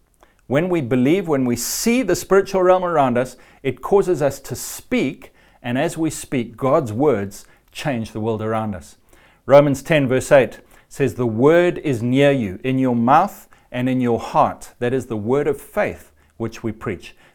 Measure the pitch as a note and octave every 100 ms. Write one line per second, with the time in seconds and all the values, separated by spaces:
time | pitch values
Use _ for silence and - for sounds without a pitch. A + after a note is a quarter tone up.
0 | _ _ _ _ - C3+ F#3 F3 A#2+ B2+
1 | B2+ F#3+ E3+ C#3 B2+ A#2+ - - A3+ B3
2 | G#3 F3+ - G3 F#3+ F#3+ F3+ F#3 F3+ D#3+
3 | C3 A#2+ C3 - - _ C3+ C3 - G3+
4 | F#3+ D#3+ D3 - - B2 - - - B3+
5 | C#3 - - _ _ _ B2 B2 E3 D#3
6 | D#3+ - - C3 G#2+ - C3 D#3 B2 G#2+
7 | D3+ G#2+ G2+ - - _ _ - D#3+ A#2+
8 | G#2+ A2+ A2 A2 A2 A2 A2 F2+ - -
9 | _ _ _ _ - C#3 D3 C3 - D#3
10 | C3 B2+ - C#3+ A2+ - - - _ -
11 | C3+ G#2+ B2 A2 C#3 E3+ F3 - D#3 A#2+
12 | A#2+ C3 C#3+ C#3 G#2 F#2+ C3 C3 C3 A#2+
13 | A#2 D3+ G3 - - _ _ B2 B2+ B2+
14 | B2 A2+ - D#3 A#2 F2+ - - B2 C3
15 | A#2+ G#2+ G#2 C#3 D3+ C3+ - G#3 E3 E2
16 | - _ _ - A2+ - A2+ G#2 - F#2
17 | - - _